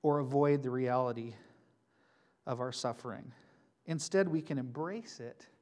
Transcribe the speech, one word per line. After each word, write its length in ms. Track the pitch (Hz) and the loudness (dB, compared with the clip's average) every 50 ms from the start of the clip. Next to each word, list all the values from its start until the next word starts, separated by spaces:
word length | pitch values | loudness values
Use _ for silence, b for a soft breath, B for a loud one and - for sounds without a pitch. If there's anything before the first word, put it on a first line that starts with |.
or 160 | - 151 147 147 | 4 4 4 4
avoid 460 | 139 127 135 143 147 147 143 143 135 | 2 2 4 4 6 6 6 4 2
the 60 | 127 | 0
reality 640 | 123 127 127 123 123 127 127 123 117 117 117 117 107 B B B B B B B B B _ b b b b b b b b b b b _ | 0 0 2 2 2 2 2 0 -2 -4 -6 -10 -12 B B B B B B B B B _ b b b b b b b b b b b _
of 160 | - 127 120 | -6 -4 -4
our 120 | 123 127 | -4 -4
suffering. 600 | 123 - - 123 117 - - 123 107 - - - b b b b b b b b b _ _ | -4 -4 -4 -4 -4 -4 -8 -10 -10 -8 -12 -16 b b b b b b b b b _ _
Instead, 400 | - 165 151 - - - 190 190 | -6 -6 -4 -4 0 2 2 4
we 160 | 175 156 160 | 4 2 -2
can 160 | 156 - 147 135 | -2 -2 -4 -4
embrace 640 | 127 127 120 143 160 175 202 233 220 - - - | -4 -4 -6 -6 -6 -6 -6 -10 -12 -14 -14 -14
it 260 | 120 120 123 _ - - _ _ | -14 -14 -14 _ -20 -20 _ _